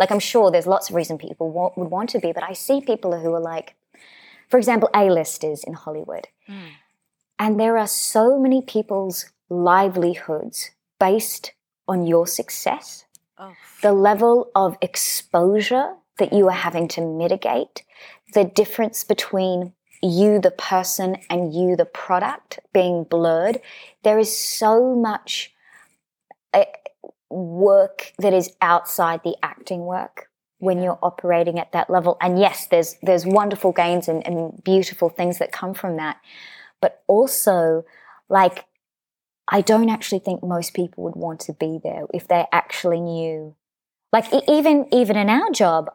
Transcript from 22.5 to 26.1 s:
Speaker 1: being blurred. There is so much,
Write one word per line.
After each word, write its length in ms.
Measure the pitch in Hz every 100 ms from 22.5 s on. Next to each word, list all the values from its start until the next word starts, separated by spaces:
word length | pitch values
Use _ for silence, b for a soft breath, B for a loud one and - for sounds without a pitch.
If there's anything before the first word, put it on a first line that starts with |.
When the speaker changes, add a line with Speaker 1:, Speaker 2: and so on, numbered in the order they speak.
| - -
Speaker 1:
being 300 | 196 180 175
blurred. 540 | 160 170 165 160 190 240 B B B B
There 160 | 214 214
is 180 | 214 -
so 580 | - - 220 226 254
much, 600 | 247 226 202 - - - b b b b b _